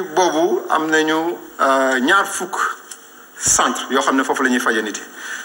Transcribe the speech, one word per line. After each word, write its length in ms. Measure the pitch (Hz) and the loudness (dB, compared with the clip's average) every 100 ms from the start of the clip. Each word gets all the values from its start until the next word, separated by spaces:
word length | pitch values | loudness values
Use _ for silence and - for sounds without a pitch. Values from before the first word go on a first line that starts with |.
| 156 | -2
boobu 460 | 156 180 156 175 - - | 2 2 4 2 0 0
am 180 | 156 156 | -2 2
nañu, 460 | 156 156 160 165 175 - - | 2 2 0 -2 -4 -10 -2
euh, 380 | 135 135 135 131 | 2 2 2 2
ñaar 260 | 277 196 - | 4 2 2
fukk 280 | - 185 - - - - - - - - - | -4 -6 -4 -4 -4 -14 -20 -20 -20 -20 -6
centre 480 | - - 151 123 - | 0 2 2 -2 -2
yoo 100 | 131 | 0
xam 160 | 139 135 | 2 0
ne 80 | |
foofu 180 | 131 131 | 0 0
la 60 | 127 | 0
ñuy 100 | 123 | 2
fajee 220 | - 113 | 0 0
nit 140 | 107 95 | -2 -6
yi. 60 | - - - - | -12 -14 -12 -12